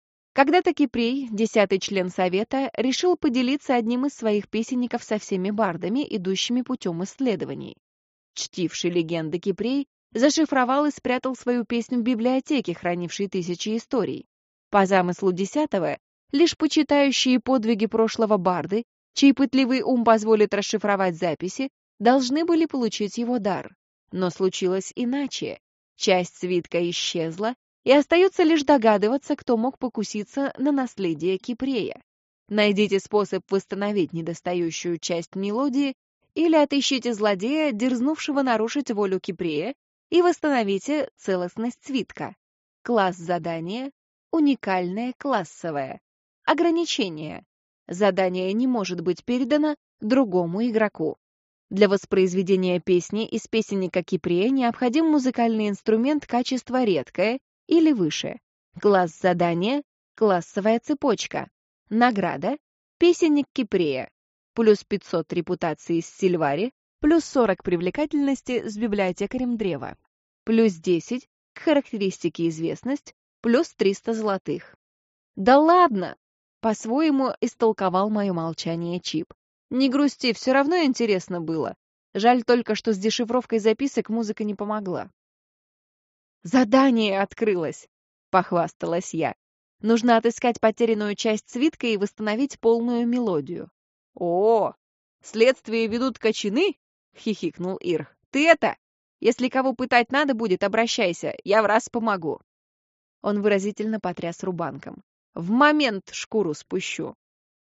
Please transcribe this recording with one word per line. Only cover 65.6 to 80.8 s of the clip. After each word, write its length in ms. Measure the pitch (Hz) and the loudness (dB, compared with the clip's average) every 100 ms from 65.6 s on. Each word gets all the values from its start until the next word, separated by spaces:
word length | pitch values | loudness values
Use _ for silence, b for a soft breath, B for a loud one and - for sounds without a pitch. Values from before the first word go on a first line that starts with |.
| 170 151 - 170 | -4 -4 -2 -2
с 60 | - | -4
Сильвари, 680 | - 190 165 147 147 240 _ _ - | -2 0 2 0 0 -4 _ _ -2
плюс 260 | 302 330 - | 2 2 2
сорок 380 | 269 220 185 | 0 2 0
привлекательности 1040 | - 175 180 285 302 294 277 262 - 240 226 | -2 -2 -2 -2 -2 0 0 -2 -4 -6 -6
с 100 | 208 | -4
библиотекарем 800 | 233 202 185 180 202 254 247 226 | -2 0 -2 -2 -4 -4 -4 -2
древа, 400 | 202 143 123 - _ _ _ _ | -4 -6 -10 -14 _ _ _ _
плюс 300 | - 226 226 | 0 4 4
десять 540 | 165 185 170 - 247 - _ _ | 2 0 0 -2 -10 -10 _ _
к 60 | - | -4
характеристике 880 | 330 285 - 214 190 - 170 - 170 | 2 2 0 -4 -4 -2 -6 -2 -4
известность, 640 | 156 160 156 247 285 - _ _ _ | -2 -6 -6 -6 -8 -10 _ _ _
плюс 320 | 233 247 339 | 0 2 0
триста 400 | - 196 196 - | 0 -2 -2 -4
золотых. 600 | 220 214 190 - - - _ _ _ _ _ _ - | -4 -4 -4 -4 -8 -10 _ _ _ _ _ _ 0
"Да 220 | 202 277 | 6 6
ладно!" — 580 | 311 359 349 202 170 - _ _ _ _ | 8 6 6 2 -6 -10 _ _ _ _
по-своему 680 | 226 208 220 262 320 269 254 - | -4 -4 -2 0 2 2 0 -2
истолковал 680 | 233 - 220 214 190 185 214 | -6 0 0 2 0 0 0
моё 240 | 214 202 170 | 0 -2 -2
молчание 640 | 165 160 170 165 170 175 | -4 -6 -6 -6 -4 -6
Чип. 340 | - 160 - - _ _ - | -6 -6 -8 -14 _ _ -6
"Не 180 | 254 269 | 0 2
грусти, 440 | 277 285 - 247 | 2 0 0 -4
всё 200 | 214 254 | -2 2
равно 300 | 262 285 359 | 2 2 2